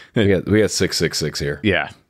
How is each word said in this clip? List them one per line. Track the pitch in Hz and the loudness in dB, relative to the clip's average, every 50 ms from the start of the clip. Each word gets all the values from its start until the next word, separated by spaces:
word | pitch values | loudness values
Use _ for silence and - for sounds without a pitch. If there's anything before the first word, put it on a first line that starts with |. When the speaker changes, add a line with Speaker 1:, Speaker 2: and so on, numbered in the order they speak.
| - - _ | -20 -4 _
Speaker 1:
We | 120 104 101 | 2 2 4
got, | 98 85 - | 2 2 2
we | - 101 107 | 2 2 2
got | 104 92 | 2 2
six | - - 95 82 - | 0 -2 -2 -2 0
six | - 87 76 - - | -2 -2 -2 -2 -4
six | 80 73 - - | -6 -6 -6 -6
here. | 76 71 73 71 | -6 -6 -6 -2
Speaker 2:
Yeah. | - 104 90 80 71 - - - _ | 0 0 0 0 -2 -6 -10 -16 _